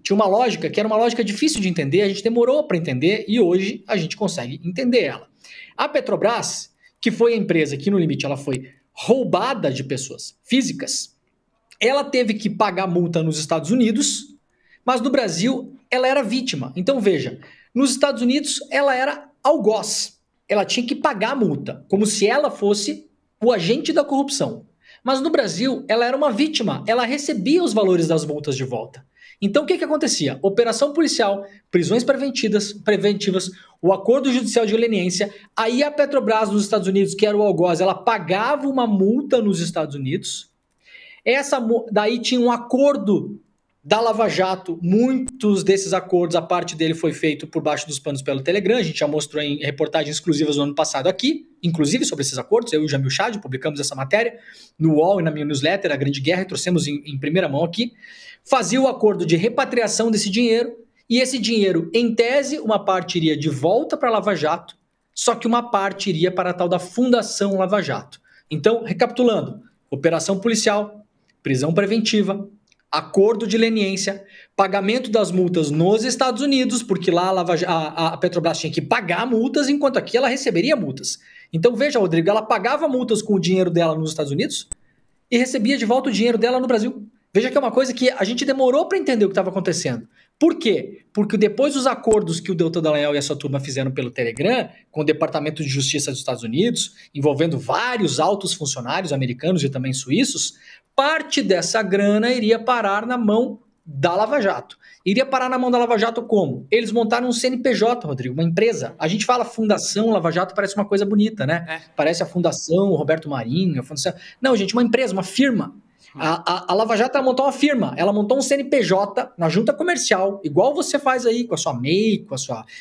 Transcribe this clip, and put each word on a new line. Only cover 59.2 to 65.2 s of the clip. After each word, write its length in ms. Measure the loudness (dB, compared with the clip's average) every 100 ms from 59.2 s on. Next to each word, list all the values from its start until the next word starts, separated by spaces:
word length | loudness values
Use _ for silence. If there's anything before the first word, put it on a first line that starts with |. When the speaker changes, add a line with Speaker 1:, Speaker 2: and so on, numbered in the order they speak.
Speaker 1:
de 120 | 0 2
repatriação 760 | 2 0 -2 0 -2 0 0
desse 180 | 0 0
dinheiro, 480 | 0 2 2 0 -8 -20 _ -2
e 100 | 0
esse 200 | 2 -2
dinheiro, 520 | 0 2 2 2 0
em 200 | 0 2
tese, 440 | 2 2 2 0 -4
uma 260 | 0 0
parte 320 | 0 -2 0 0
iria 180 | 0
de 140 | 0 -2
volta 480 | 0 2 2 0 -2
pra 140 | 0
Lava 260 | 0 0 0
Jato, 400 | 0 -2 -6 -20 _ _ _
só 200 | -4